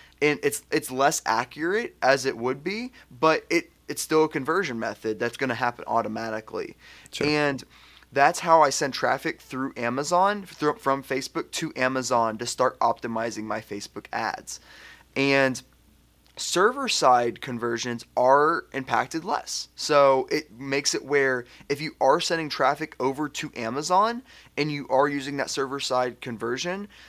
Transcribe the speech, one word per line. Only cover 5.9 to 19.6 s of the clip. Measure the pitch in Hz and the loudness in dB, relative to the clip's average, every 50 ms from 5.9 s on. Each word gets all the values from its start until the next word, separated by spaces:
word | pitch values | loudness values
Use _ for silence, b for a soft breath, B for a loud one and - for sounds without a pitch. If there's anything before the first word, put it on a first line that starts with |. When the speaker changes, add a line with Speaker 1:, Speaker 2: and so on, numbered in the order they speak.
| 113 117 107 110 107 110 113 110 110 110 - - - 95 - - - _ B B B B B B | 0 0 0 -2 -4 -6 -6 -6 -8 -8 -8 -8 -8 -8 -8 -8 -12 _ B B B B B B
Speaker 2:
Sure. | B - 143 | B -2 0
Speaker 1:
And | 151 151 151 147 143 135 127 - - B B B B B B B B | 0 2 2 2 0 -2 -4 -8 -16 B B B B B B B B
that's | - 139 143 147 135 - | 2 4 4 4 4 2
how | - 170 160 165 | 4 6 6 8
I | 151 139 | 6 6
send | - - 151 135 127 | 2 0 -2 -4 -2
traffic | - 135 120 127 143 - 160 - - | 0 0 0 0 0 -2 -6 -6 -8
through | - - 135 131 135 135 - | -10 -10 -6 -6 -6 -6 -4
Amazon, | - 117 117 123 139 147 143 175 180 190 202 208 202 190 | -4 -4 -2 -2 -2 -2 2 2 4 4 2 2 -2 -8
through, | - - - 151 151 147 | -12 -8 -2 -2 -2 -2
from | - - 139 135 139 | 0 0 0 0 0
Facebook | 131 - 135 131 131 - - 165 - - | -2 -4 -6 -4 -6 -6 -6 -8 -8 -6
to | - - 165 156 - | -6 -6 -6 -6 -2
Amazon | 131 127 127 131 131 123 120 127 117 113 113 110 110 | 0 0 0 0 0 -2 0 2 2 2 0 -2 -4
to | 120 | -6
start | 120 - - 127 127 - - | -4 0 0 0 2 2 2
optimizing | 117 117 117 - - 117 113 113 117 117 101 110 107 | 0 0 0 -2 -4 -6 -4 -4 -4 -4 -6 -6 -6
my | 107 107 110 | -6 -6 -6
Facebook | 113 - 104 104 - - - 104 - - | -8 -8 -10 -12 -12 -12 -14 -16 -12 -8
ads. | - 113 113 101 - - - - - - B B B B B B B B B B B | -6 -4 -4 -4 -4 -6 -10 -14 -16 -16 B B B B B B B B B B B
And | 135 135 139 139 139 135 131 127 - - _ _ _ _ _ _ _ _ _ _ _ _ _ - | 0 2 4 4 4 4 4 2 -2 -10 _ _ _ _ _ _ _ _ _ _ _ _ _ -14
server-side | - - - - 175 196 233 254 277 269 220 - - 156 131 123 120 120 120 110 - | -10 -6 -2 2 4 4 4 2 0 -2 -2 0 4 4 6 6 6 4 0 -4 -6
conversions | - 135 123 113 117 120 120 117 120 123 120 117 - _ - | -8 -8 -6 -4 -4 -2 -2 -2 -4 -4 -6 -8 -8 _ -2
are | 120 123 131 139 143 147 160 170 - - _ | 2 6 6 6 6 6 4 2 0 -4 _
impacted | - 135 131 131 120 110 127 135 - 160 160 | -8 -8 -4 0 0 0 0 -2 -6 -8 -6
less. | 202 - - - - - - | -4 -4 -4 -4 -6 -10 -10